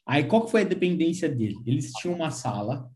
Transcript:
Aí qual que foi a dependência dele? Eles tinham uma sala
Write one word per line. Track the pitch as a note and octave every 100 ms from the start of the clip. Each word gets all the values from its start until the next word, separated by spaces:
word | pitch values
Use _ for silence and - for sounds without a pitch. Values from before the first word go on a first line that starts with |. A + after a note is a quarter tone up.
Aí | - C#3+
qual | D3 A3 A3+
que |
foi | A3
a | G3
dependência | - F3+ E3+ E3 F3 D#3+
dele? | C3 G#2+ G2
Eles | - D3 -
tinham | - F3 E3+
uma | D#3+
sala | - B2 G#2 G#2 C3+ -